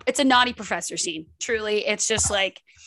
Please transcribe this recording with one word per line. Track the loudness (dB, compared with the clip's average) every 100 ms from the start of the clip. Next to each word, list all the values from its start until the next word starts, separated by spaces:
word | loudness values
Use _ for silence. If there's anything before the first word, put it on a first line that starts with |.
| -4
it's | 2
a | 4
naughty | 6 4
professor | 0 -6 -6 -4 -4
scene. | -4 -6 -12 _
Truly, | -4 -4 0 -2 0
it's | -2 0
just | 0 0
like, | 0 0 -4 _ _